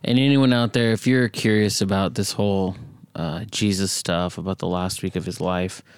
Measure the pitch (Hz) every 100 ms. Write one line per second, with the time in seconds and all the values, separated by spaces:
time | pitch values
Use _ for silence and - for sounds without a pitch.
0 | - 123 139 139 131 123 117 123 117 110
1 | 127 131 117 - 110 107 104 - 98 98
2 | 92 104 101 - 104 98 92 95 - -
3 | - - 82 80 - - 104 95 95 -
4 | - 87 90 - 92 95 90 90 92 -
5 | 92 90 90 85 90 90 92 - -